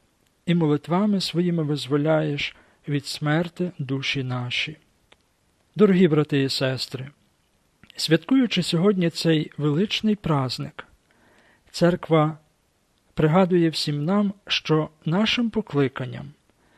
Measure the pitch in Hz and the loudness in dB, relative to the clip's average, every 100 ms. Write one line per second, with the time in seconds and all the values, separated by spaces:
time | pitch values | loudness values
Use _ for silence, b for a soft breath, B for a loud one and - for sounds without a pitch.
0 | _ _ _ _ - 170 156 147 - 175 | _ _ _ _ -2 2 2 0 0 0
1 | 214 202 - 160 180 170 147 147 127 147 | 2 0 -2 -2 0 0 -2 -4 -2 0
2 | 151 156 156 143 - b b b - 143 | 2 2 0 -4 -6 b b b -6 -6
3 | - - 147 156 175 - 180 - 131 135 | -6 -6 -2 0 -2 -6 -8 -6 -6 -6
4 | 131 139 127 127 123 - - 151 _ _ | -4 -4 -4 -6 -6 -6 -6 -10 _ _
5 | _ _ _ _ _ _ _ - 202 185 | _ _ _ _ _ _ _ 2 4 6
6 | 185 151 143 143 135 - 131 131 - 123 | 4 4 2 0 0 0 -2 -2 -8 -12
7 | 135 - _ _ _ _ _ _ - - | -14 -18 _ _ _ _ _ _ -18 -8
8 | - 160 - 269 240 185 165 165 196 190 | 0 0 2 2 2 0 0 2 2 2
9 | 170 - 170 156 156 - 151 147 214 - | 0 0 0 0 -2 -4 -2 0 0 -2
10 | 214 208 160 143 131 - 139 - - _ | -2 -2 0 -2 -2 -6 -10 -12 -20 _
11 | b b b b b b b - 170 175 | b b b b b b b 0 0 0
12 | - 160 151 156 _ _ _ _ _ _ | 2 2 2 -2 _ _ _ _ _ _
13 | _ - 156 175 180 180 165 151 - 147 | _ 0 2 4 4 4 2 0 -4 -4
14 | 147 202 202 - - - - 156 156 - | -2 0 -2 -4 -6 -4 0 0 0 -6
15 | - 175 220 - 233 220 - 143 135 - | -2 0 0 0 -2 -4 -2 0 0 -2
16 | 127 120 139 - _ b b | -10 -10 -14 -18 _ b b